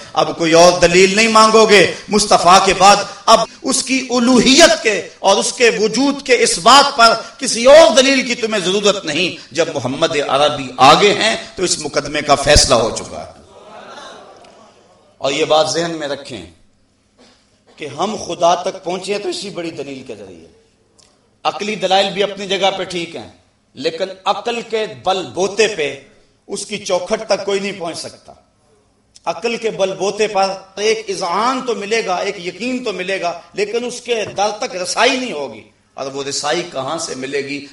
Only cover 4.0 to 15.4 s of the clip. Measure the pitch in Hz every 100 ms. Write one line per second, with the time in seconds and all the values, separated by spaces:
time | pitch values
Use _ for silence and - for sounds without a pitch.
4 | 254 247 240 254 247 294 330 320 226 190
5 | 156 - 185 220 - - 233 180 214 220
6 | 277 277 269 233 226 180 220 269 277 247
7 | 226 202 - - 262 214 247 302 330 240
8 | 262 269 233 240 220 220 175 202 202 185
9 | 160 147 175 - - 147 160 147 123 147
10 | 165 143 135 135 147 143 127 127 131 175
11 | 202 - 214 220 - - 175 151 147 151
12 | 147 147 147 139 143 151 - 120 113 95
13 | 87 78 80 - - - - - - -
14 | - - - - - - - _ _ _
15 | _ - 139 147